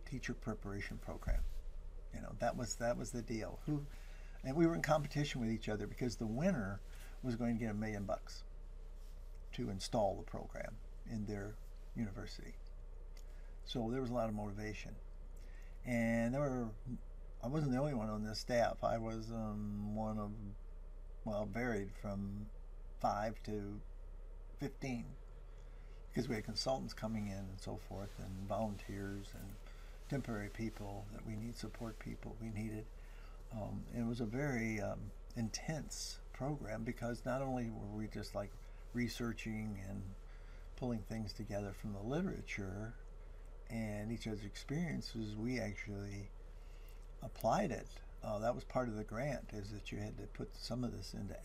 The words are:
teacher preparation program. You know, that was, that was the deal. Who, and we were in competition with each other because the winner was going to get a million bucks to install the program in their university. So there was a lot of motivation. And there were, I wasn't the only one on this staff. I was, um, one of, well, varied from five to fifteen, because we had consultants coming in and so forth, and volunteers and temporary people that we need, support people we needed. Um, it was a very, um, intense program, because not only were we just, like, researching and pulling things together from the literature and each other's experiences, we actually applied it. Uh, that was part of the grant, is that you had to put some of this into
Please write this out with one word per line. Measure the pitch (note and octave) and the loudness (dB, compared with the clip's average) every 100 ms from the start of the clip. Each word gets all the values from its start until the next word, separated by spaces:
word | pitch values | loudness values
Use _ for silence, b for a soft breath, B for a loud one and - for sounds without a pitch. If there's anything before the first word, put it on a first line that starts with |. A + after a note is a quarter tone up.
teacher | - B2+ - | -4 -2 -2
preparation | A#2+ - G#2+ G2+ G2 - G#2 | -2 0 -2 -2 -2 -2 -4
program. | - E2 - - - - - - - - - | -4 -2 4 6 6 2 -2 -4 -6 -6 -6
You | - | -6
know, | - A2 | -4 0
that | A#2 B2+ | 2 2
was, | A2+ | -2
that | - A#2+ A#2+ | 2 2 2
was | A#2+ | 0
the | B2 | -2
deal. | A2 A2+ F#2+ - - | 0 -2 -2 -4 0
Who, | D3 C#3+ B B B B B | 0 0 B B B B B
and | C3 D3+ | 0 6
we | E3 | 8
were | |
in | E3 | 8
competition | D3 D#3 C#3+ D3 C#3+ C3 | 8 8 6 4 4 4
with | A2 | 4
each | A2 - | 4 2
other | G#2 G2+ | 2 2
because | - B2+ - | 2 2 2
the | A2+ | 2
winner | A#2 F3+ D#3+ G2 G2+ - B B B | 6 6 6 2 -2 -4 B B B
was | B2+ A#2 | 0 4
going | A#2+ A2+ | 4 4
to | |
get | A2+ | 4
a | |
million | G#2 G#2+ G2+ | 2 2 2
bucks | G2 - - - - - - - - - - - - - - | 2 0 0 -8 -8 -8 -8 -8 -8 -8 -8 -8 -8 -8 -6
to | - A#2+ | -2 0
install | F#2+ - A#2+ G2+ F#2+ | 0 4 6 6 4
the | - | -2
program | - - - - - - - - | -4 -4 -4 -4 -6 -8 -8 -2
in | A2+ | -2
their | G#2 G2+ G#2 A2 - - - | 0 0 -2 -4 -8 -8 -6
university. | - G#2+ G2+ F#2+ - - - - - - - - - B B B B | -2 0 -2 -4 -6 -6 -8 -8 -8 -8 -8 -8 -8 B B B B
So | - B2+ A2+ | -2 2 4
there | C3 | 4
was | B2 | 4
a | |
lot | A#2+ A2+ | 4 4
of | |
motivation. | G#2+ G#2 G2+ G#2+ G2+ - - - - - - B B B B B2+ | 2 0 -2 -2 -2 -4 -6 -6 -8 -8 -8 B B B B 4
And | A#2+ A2+ A#2 A#2 | 6 8 8 6
there | C3+ | 6
were, | C#3+ B2+ A2+ G#2+ B2+ A#2+ - - - - | 4 4 0 -2 -4 -4 -6 -8 -8 -4
I | B2 | 2
wasn't | D#3 C#3+ | 4 6
the | B2 | 6
only | D3 | 6
one | A#2+ G#2+ | 4 2
on | G#2+ | 2
this | G#2+ G#2+ | 0 0
staff. | - A#2+ G#2 - | 6 8 8 8
I | A2 A2+ | 4 6
was, | A2+ A2+ A2 | 2 0 0
um, | A2+ G#2+ G#2+ G#2 G#2 G#2 | 0 0 0 0 2 2
one | G#2+ A2 G#2+ | 2 2 2
of, | G#2 G#2+ G2+ G2+ - - - - - - | 0 -2 -4 -6 -6 -8 -8 -8 -8 -4
well, | A2+ G#2 G#2 | 0 0 2
varied | A2+ B2+ G#2 G2 - | 2 2 2 0 -2
from | G#2+ G2 G2 G2+ G#2 - - - - - | -2 0 0 -2 -4 -6 -8 -8 -8 2
five | - G2+ A2 G#2+ | 4 4 2 0
to | - G#2+ G2+ G#2 - - - - - - - - | 0 0 0 -4 -6 -8 -8 -8 -8 -8 -8 -2
fifteen, | C#3 - C3+ A#2+ D2+ - - B B B B B B B B | -2 0 0 0 -2 -6 -8 B B B B B B B B
because | - B2 | 0 2
we | |
had | A2 | 2
consultants | A2 G#2+ - - A#2 | 0 0 4 4 2
coming | - A2 A2+ G#2 | -2 0 2 0
in | G2 | 0
and | F#2+ F#2+ | -2 -4
so | G#2 G2+ - | -4 -4 -4
forth, | F#2+ G2 - | -4 -4 -4
and | G2 F#2+ G2 | -4 -2 0
volunteers | G2+ A2 G2+ - G2 G2 G2+ G2 | 2 2 0 -4 -2 -2 -2 -6
and | - F#2+ - B B B B - | -6 -6 -8 B B B B -2
temporary | C#3 A#2+ G#2+ G#2 | 0 0 -2 -2
people | - A2 - G#2 G2+ G#2 | -2 -2 -2 -4 -4 -6
that | G#2+ G#2+ | -6 -4
we | |
need, | G#2+ A#2 A2+ | -4 -4 -4
support | A2 - A#2 A2+ | -6 -4 -6 -4
people | A#2+ A2+ A2+ A2+ | -6 -6 -6 -6
we | A2+ | -4
needed. | G#2 A2 G#2+ A2+ B B B B B - | -2 0 -2 -4 B B B B B -6
Um, | A2+ G#2 G2+ G2+ A#2 | -2 -2 -2 -2 0
it | A2+ | 2
was | A#2+ | 2
a | A2+ | 2
very, | B2 B2 A#2+ A2+ G#2+ | 2 2 4 4 4
um, | G2+ G2 G#2 - - B2 | 2 0 -4 -6 -6 0
intense | A2 - - D#3 - - - - - | 0 0 0 -2 -2 -4 -4 -6 -8
program, | - C3 C#3+ G#2+ A2 | -2 0 0 -2 0
because | A2+ A#2 A#2+ A#2 | 0 0 0 0
not | B2+ B2+ | 2 2
only | C3+ B2+ A2+ | 4 2 2
were | A2 G#2 G#2+ | -2 -2 -2
we | G#2+ | -2
just, | G#2+ G#2 | -2 -2
like, | G2+ G2+ - B B B | -2 -2 -6 B B B
researching | B2 A#2 - A#2 G#2+ A2+ A2 G#2+ G2 F#2+ | 2 2 2 0 0 0 0 0 -2 -2
and | G2+ F#2+ F#2+ - B B B B - | -2 -4 -6 -8 B B B B -2
pulling | B2+ A2+ - | 0 0 0
things | A2+ G#2 | -2 -2
together | - G#2+ G2+ G2+ | -2 -2 0 0
from | F#2+ A2 | -2 -4
the | G2 | -2
literature | G#2+ D3+ F#3+ - - - F#2+ G2 A2+ - - - B B B - - | 0 2 2 0 -4 -2 -2 -2 -4 -6 -10 -10 B B B -10 -4
and | A2+ A2 G#2 G#2+ | -2 0 0 0
each | A#2 A2+ | 0 0
other's | G#2 | -2
experiences, | G2+ - - D3 E3+ B2+ - A#2 A2 | -2 -6 0 2 2 0 -2 -2 -2
we | G#2+ A#2 B2+ | 0 2 2
actually | G#2 F#2+ A2 G2+ G2+ G2 G2+ - B B B B B B B - | 0 -2 -2 -2 -2 -4 -6 -8 B B B B B B B -8
applied | - - A2+ D3+ G3 | -6 2 6 6 4
it. | G#2+ - - - - | 0 -4 -8 -10 -6
Uh, | A#2 G#2 | -2 2
that | A2+ | 2
was | B2+ | 2
part | - C3 B2 | 2 2 2
of | G#2+ | 0
the | |
grant, | G#2+ A2 C#3+ C3+ - | 0 0 0 0 -4
is | G#2+ G2 | -6 -4
that | G#2 - | -6 -4
you | A2 | -4
had | G#2+ A2+ | -4 -4
to | |
put | G#2+ - A#2 | -6 -6 -6
some | - - B2 | -6 -2 0
of | A#2+ | 0
this | G2 F#2+ A2+ | 0 -4 -4
into | G2+ - | -4 -4